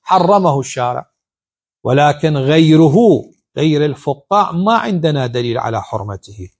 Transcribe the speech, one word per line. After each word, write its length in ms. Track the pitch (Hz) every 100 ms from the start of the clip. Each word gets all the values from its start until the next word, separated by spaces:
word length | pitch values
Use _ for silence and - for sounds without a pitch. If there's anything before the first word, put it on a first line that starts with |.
حرمه 580 | - 185 175 202 180 139
الشارع، 500 | 131 - 123 127 - _ _ _ _ _ _ _
ولكن 520 | - 135 147 147 160 147
غيره، 600 | 135 156 160 156 160 165 233 135 - _ _ 131
غير 280 | 156 147
الفقاع، 680 | 151 135 - 139 _ 208 196
ما 220 | 165 196
عندنا 520 | 226 233 185 156 147 123
دليل 320 | 120 120 117
على 240 | 117 113
حرمته 680 | 98 110 101 98 - 104 92 _